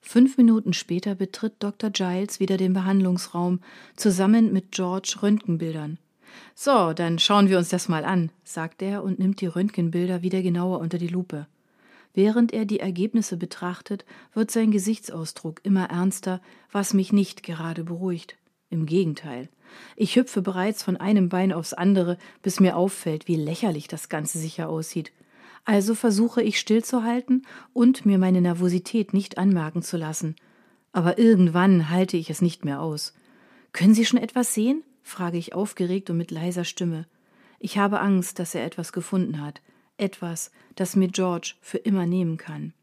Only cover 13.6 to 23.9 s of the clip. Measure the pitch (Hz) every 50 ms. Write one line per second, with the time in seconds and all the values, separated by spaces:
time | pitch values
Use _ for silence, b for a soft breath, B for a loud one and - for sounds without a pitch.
13.6 | - 175 180 - - - 202 196 B B B B B B _ 220 220 214 - 233
14.6 | 226 220 208 208 185 208 220 - - - - 165 165 160 - - - 165 160 -
15.6 | _ 208 196 190 185 - - 175 180 190 185 - - 190 185 185 b b b b
16.6 | b b _ 202 196 - - 196 190 - - 202 196 - - - - - 170 160
17.6 | 165 165 165 170 165 170 170 170 185 185 175 165 - - - _ _ _ _ _
18.6 | _ _ - 165 160 147 165 185 190 160 147 - - 156 127 123 127 - _ B
19.6 | B B B B B B B B 214 - - 240 254 - - 208 180 196 185 185
20.6 | 185 208 214 - - - 185 - - 190 214 208 185 175 180 180 190 190 165 165
21.6 | 160 - - - 175 196 202 190 175 175 175 B B B B B - 196 185 -
22.6 | 196 180 - 170 180 196 190 - - 170 156 156 - - 170 160 151 151 165 -
23.6 | - 208 170 147 147 -